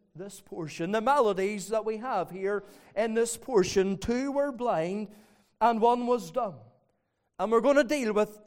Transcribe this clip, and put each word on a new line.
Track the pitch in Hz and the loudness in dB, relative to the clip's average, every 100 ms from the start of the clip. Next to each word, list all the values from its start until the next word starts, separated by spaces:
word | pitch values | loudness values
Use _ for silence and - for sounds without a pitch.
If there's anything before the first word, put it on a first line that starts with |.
| _ 151 | _ -18
this | 202 - | -16 -18
portion. | - - 156 - 165 | -14 -10 -8 -6 -2
The | 214 | 0
maladies | 220 285 220 190 196 208 180 | 2 4 4 2 -2 -4 -4
that | 220 214 | -4 -4
we | 220 | -6
have | 254 214 165 | -4 -4 -4
here | 180 190 202 - - - - | -4 -4 -4 -6 -20 -8 -4
in | 226 | -2
this | 220 226 - | 0 -2 -4
portion. | - 233 185 196 190 196 | 0 2 2 2 0 -2
Two | - 240 277 | -2 -2 -2
were | 277 285 | -2 -2
blind | 233 240 175 165 208 208 - _ _ _ _ | -2 -2 0 -2 -6 -8 -14 _ _ _ _
and | 226 226 | 2 4
one | 233 247 247 | 4 2 0
was | 247 175 | -2 -2
dumb. | 254 220 139 - _ _ _ _ _ _ - | -6 -6 -8 -18 _ _ _ _ _ _ -6
And | 196 | 2
we're | 226 | 4
going | 240 285 | 6 4
to | |
deal | 233 302 226 | 4 0 0
with | 208 214 - | 0 0 -4